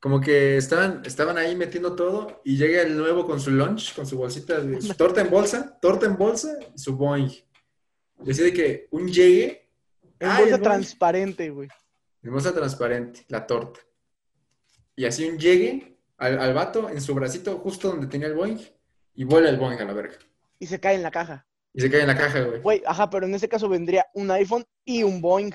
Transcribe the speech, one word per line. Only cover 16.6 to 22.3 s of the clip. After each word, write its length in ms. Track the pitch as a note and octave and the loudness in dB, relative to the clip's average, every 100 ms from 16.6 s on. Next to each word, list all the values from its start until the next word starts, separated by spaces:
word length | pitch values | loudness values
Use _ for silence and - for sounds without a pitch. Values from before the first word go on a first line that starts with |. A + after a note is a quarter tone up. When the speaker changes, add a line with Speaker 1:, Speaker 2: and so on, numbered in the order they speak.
| F3+ A3+ G#3+ | -2 -4 -6
Speaker 1:
en 100 | D3 | -8
su 140 | C#3 | -4
bracito, 440 | C#3 C3 F3+ G3+ F#3 | -4 -4 -6 -8 -6
justo 300 | G3 F#3 G3 | -8 -6 -4
donde 180 | E3+ C3+ | -4 -6
tenía 220 | C#3+ D#3 | -6 -6
el 60 | |
Boeing, 240 | D#3 G3 A3 - _ _ _ _ | -4 -4 -6 -12 _ _ _ _
y 100 | - | -10
vuela 240 | C3 D#3 E3 | 4 6 6
el 80 | C3 | 4
Boeing 200 | C3 A#2+ | -2 -4
a 40 | |
la 80 | G#2 | -6
verga. 240 | G#2 G2+ - _ _ _ _ | -6 -10 -14 _ _ _ _
Speaker 2:
Y 80 | F3+ | -10
se 140 | F3+ | -4
cae 140 | F#3+ G3 | 0 0
en 60 | |
la 80 | E3 | 0
caja. 360 | E3+ E3+ C#3 _ _ _ | -4 -6 -10 _ _ _
Speaker 1:
Y 80 | - | -2
se 100 | C3+ | 2
cae 120 | D3 | 4
en 40 | C#3+ | 4
la 100 | C#3 | 2
caja, 240 | D3 | 2